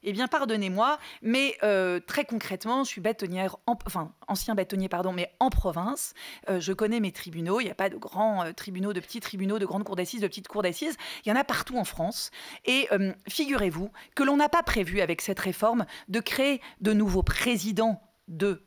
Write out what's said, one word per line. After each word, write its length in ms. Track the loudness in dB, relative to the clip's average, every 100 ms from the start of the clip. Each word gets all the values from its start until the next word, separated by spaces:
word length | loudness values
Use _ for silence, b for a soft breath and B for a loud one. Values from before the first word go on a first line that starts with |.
Eh 120 | -4
bien, 160 | -2 0
pardonnez-moi, 680 | 2 2 0 0 2 2 2 B B
mais, 360 | 0 2 2 2
euh, 380 | 2 4 2 0
très 240 | -2 -4
concrètement, 640 | -2 -4 -4 -6 -2 0 -2
je 40 |
suis 120 | -2
bâtonnière, 560 | -2 -2 -4 -2 -2 -2 -2
en, 100 | -2 -2
enfin, 280 | -6 -6 -10 -4
ancien 260 | -4 0 -2
bâtonnier, 320 | 0 -2 0
pardon, 240 | 0 -2
mais 240 | -2 -6 _
en 80 | 2
province. 640 | 4 2 0 -2 -4 -8 -10 B B -2
Euh, 140 | -2
je 100 | 0
connais 300 | 0 0 2
mes 100 | -2
tribunaux. 480 | -4 -10 -6 -2 0
Il 60 | -2
n'y 40 |
a 60 | -2
pas 140 | -4
de 80 | -4
grands, 480 | -8 0 2 2 -2
euh, 80 |
tribunaux, 400 | -6 -8 -4 -2
de 80 | -4
petits 180 | -6 -10
tribunaux, 400 | -10 -4 -2 0
de 60 | 0
grandes 180 | -2
cours 140 | -2 -4
d'assises, 240 | -4 -2
de 60 | -4
petites 200 | -6 -8
cours 160 | -2
d'assises. 320 | -2 -2 -4 -6 B B 0
Il 40 |
y 40 |
en 20 | 2
a 80 |
partout 340 | 2 -2 -2 -2
en 60 |
France. 480 | -4 -2 -4 -4 -8 B B B
Et, 240 | 0 2 4
euh, 180 | 2 2 -2 -8
figurez-vous 640 | -2 0 2 2 0 -6 B B 2
que 80 |
l'on 140 | 4 6
n'a 100 | 6
pas 160 | 4
prévu, 380 | 2 0 2 2
avec 180 | 2 0
cette 220 | -2 -2
réforme, 440 | -2 2 4 4 -2 B B
de 140 | -4
créer 400 | 0 2 2 2 B B
de 140 | 4
nouveaux 300 | 4 4 4
présidents 800 | 2 2 2 2 2 2 2 2 _ _ -14
de 340 | -2 0 0